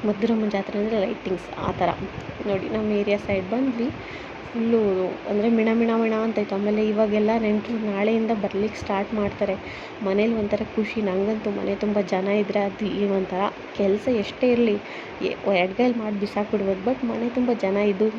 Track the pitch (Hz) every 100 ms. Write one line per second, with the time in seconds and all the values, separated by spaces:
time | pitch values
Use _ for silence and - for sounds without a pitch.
0 | 208 202 226 226 214 202 190 208 214 226
1 | 202 233 240 185 - - 190 - 175 -
2 | - - - - 202 196 - 220 214 208
3 | 202 202 208 196 185 226 269 233 240 -
4 | - - - - - 233 226 226 208 185
5 | 185 - - 208 220 226 220 226 226 226
6 | 226 220 226 214 208 196 202 214 214 214
7 | 220 208 208 226 214 208 220 233 214 196
8 | 208 226 226 226 196 196 214 - - 196
9 | 202 214 202 - 202 190 - - - -
10 | 196 196 220 226 208 208 - - 208 220
11 | 202 185 202 220 214 202 196 202 208 208
12 | 196 190 190 208 208 208 202 202 208 -
13 | 202 196 185 185 202 - - - 202 208
14 | 269 233 202 - 254 240 233 208 - -
15 | - - 185 - - 196 180 190 247 240
16 | 214 202 202 - 208 214 196 190 196 262
17 | 240 220 240 240 247 233 190 202 208 196
18 | 220